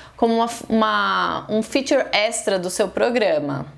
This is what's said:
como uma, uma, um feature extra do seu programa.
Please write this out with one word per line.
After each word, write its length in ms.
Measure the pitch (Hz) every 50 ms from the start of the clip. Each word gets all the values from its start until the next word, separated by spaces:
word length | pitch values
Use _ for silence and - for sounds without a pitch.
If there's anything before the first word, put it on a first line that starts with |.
| - - -
como 180 | - 240 226 226
uma, 160 | 226 226 233 233 - - -
uma, 800 | 220 220 220 214 214 208 202 196 190 185 180 170 170 - - -
um 140 | 208 220
feature 440 | 220 - - 277 269 - 294 262 247 -
extra 480 | - 202 208 226 226 - - 220 196 185
do 100 | 175 180
seu 200 | - - 214 190
programa. 760 | - 208 214 240 240 247 214 185 160 151 147 143 139 135 139 - -